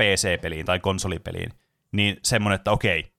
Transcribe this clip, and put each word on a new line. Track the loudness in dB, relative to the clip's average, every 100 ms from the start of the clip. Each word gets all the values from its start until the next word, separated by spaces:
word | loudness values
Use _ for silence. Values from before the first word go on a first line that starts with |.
| 2 2
C-peliin | 2 -2 -2 -6 -2
tai | 0
konsolipeliin, | 0 -2 -2 -6 -8 -8 -10 -12 _ _ _
niin | 0 0 0
semmonen, | 0 0 2 0
että | 0
okei, | 0 2 0 -4